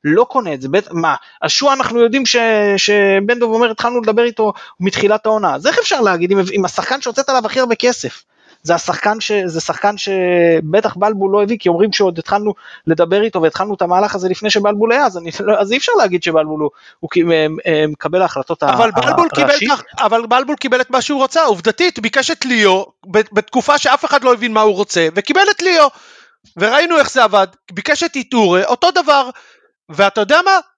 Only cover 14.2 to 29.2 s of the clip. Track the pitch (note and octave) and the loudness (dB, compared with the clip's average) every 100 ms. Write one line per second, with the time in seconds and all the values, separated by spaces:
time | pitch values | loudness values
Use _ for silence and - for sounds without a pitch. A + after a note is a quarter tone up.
14.2 | F#3 F#3 G#3+ G#3 G#3 G#3 A3+ B3 C4+ F3+ | -4 -4 -2 0 0 0 2 2 0 -2
15.2 | E3+ - G3+ G#3 G3 B3+ - A4+ G#3 F3 | -12 -6 0 0 0 -2 0 2 2 0
16.2 | E3+ D#3+ D#3 D#3 D3 _ - _ E3 F3+ | 0 0 0 -2 -4 _ -20 _ -4 0
17.2 | E3+ D#3+ D#3 D#3+ - D#3 D#3 D3+ D#3 F3 | 2 2 0 -2 -2 0 0 -4 -4 0
18.2 | F3+ C#3 - E3 C#3+ C3 A#3 E3 B2+ - | 0 -2 -6 -2 0 2 2 0 0 0
19.2 | E4 - C#4+ D4 A3+ C#4 - - G#3+ A3+ | 0 0 0 0 0 -2 -4 -4 0 0
20.2 | A3+ B3 C4+ D4 C4 B3 B3 B3+ A#3+ C#4 | 0 -2 0 -4 -2 -2 0 -2 -2 -2
21.2 | C4 E4 D4+ F#3+ G#3 - F4+ - A3 C4+ | 0 0 0 0 -2 0 -2 -2 -4 -2
22.2 | B3 E4 C4 A#3+ G3+ F#3+ - _ G3 G#3+ | -2 -4 -2 2 2 2 -2 _ -4 -2
23.2 | G#3+ G3+ - C4 - C#4+ C#4+ - D#4 C#4+ | 0 -4 -2 -4 0 0 2 0 0 0
24.2 | B3+ A#3+ A#3 G#3+ G#3+ F#3+ G#3 F3 D#3+ F3+ | 2 0 0 2 2 0 -2 0 0 -2
25.2 | G3+ D#4+ G4 G4+ F4+ E4+ C#4+ - - - | 0 2 2 0 0 4 2 0 -20 -20
26.2 | _ _ _ - G#3 C4+ E4+ E4 C4 C4 | _ _ _ -4 0 2 2 2 2 2
27.2 | A3 G3+ F#3+ _ - F3+ - D4 E4+ C#4 | 2 2 0 _ -14 -10 -4 -2 -2 -6
28.2 | - B3 G3 F3+ - F3+ F4 F4+ D4 C#4+ | -2 2 4 2 0 0 2 0 2 2